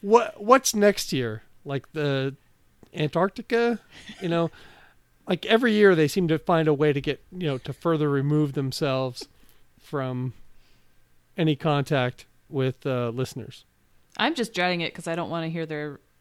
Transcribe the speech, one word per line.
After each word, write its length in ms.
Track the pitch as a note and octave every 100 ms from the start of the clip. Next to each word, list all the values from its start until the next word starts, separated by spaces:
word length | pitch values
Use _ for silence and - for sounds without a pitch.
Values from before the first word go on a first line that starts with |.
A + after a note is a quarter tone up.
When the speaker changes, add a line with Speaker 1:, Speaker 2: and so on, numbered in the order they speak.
Speaker 1:
what, 400 | G3+ A3+ A3+ -
what's 320 | G#3 C4 - G#3+
next 380 | G3+ G3 -
year? 300 | C3+ A#2 G#2+ - - C#3+
Like, 260 | C#3 -
the 420 | D#3 D3 C3+ C3+ C#3 _ _ _ _ -
Antarctica? 880 | - D#3 E3 F#3+ - - A#3 A#3 A3+ - - - -
You 80 | F3
know, 220 | E3+ E3 - - - - _ _ _ -
like, 180 | F#3 -
every 280 | A3+ B3
year 220 | G#3+ G3+ E3+
they 120 | D3+
seem 200 | G3+ E3+
to 80 | D#3
find 280 | - E3 D#3
a 60 |
way 180 | C#3+ D3+
to 80 | C#3
get, 200 | D3 C#3 -
you 160 | F#3 E3
know, 100 | B2+
to 140 | -
further 360 | C3 E3+ D#3+ D3+
remove 440 | C#3 C#3+ D3+ D3+
themselves 760 | C#3 C3+ - D3 C3 C3 B2 - _ - - - _
from 540 | - D3 C3 B2+ B2+ - - - - _ _ _ _ _ _ -
any 180 | D#3 C#3+
contact 720 | D#3 C#3+ C3+ C#3+ B2 - - _ -
with, 360 | C#3+ C3 B2+ C#3
uh, 240 | B2+ A#2+
listeners. 540 | A#2+ B2 - - - - _ _ _ _ -
Speaker 2:
I'm 140 | A#3
just 200 | E4 A3+
dreading 280 | - F3+ F3
it 120 | E3+ -
'cause 120 | E3+
I 60 | E3
don't 140 | D#3+
wanna 200 | E3 E3
hear 160 | E3 D#3
their 320 | D3+ D3+ C#3 _ -